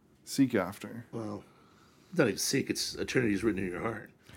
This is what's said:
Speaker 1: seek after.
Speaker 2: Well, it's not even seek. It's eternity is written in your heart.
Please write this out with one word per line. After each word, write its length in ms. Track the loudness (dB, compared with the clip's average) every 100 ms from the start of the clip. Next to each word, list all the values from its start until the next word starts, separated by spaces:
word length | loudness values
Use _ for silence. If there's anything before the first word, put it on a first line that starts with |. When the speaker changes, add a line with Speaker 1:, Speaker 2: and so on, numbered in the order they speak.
| _ _
Speaker 1:
seek 320 | -4 2 4 4
after. 500 | 0 -4 -12 -12 -10
Speaker 2:
Well, 320 | -8 -6 -8 -12 -20 -20 -20 -20 _ -6
it's 80 | 2
not 80 | 4
even 100 | 2
seek. 320 | 0 0 0
It's 260 | -2 -4 -4
eternity 380 | 0 2 2
is 100 | 2
written 200 | 2 0
in 60 | -2
your 120 | -2
heart. 280 | -4 -4 -10 -20 -10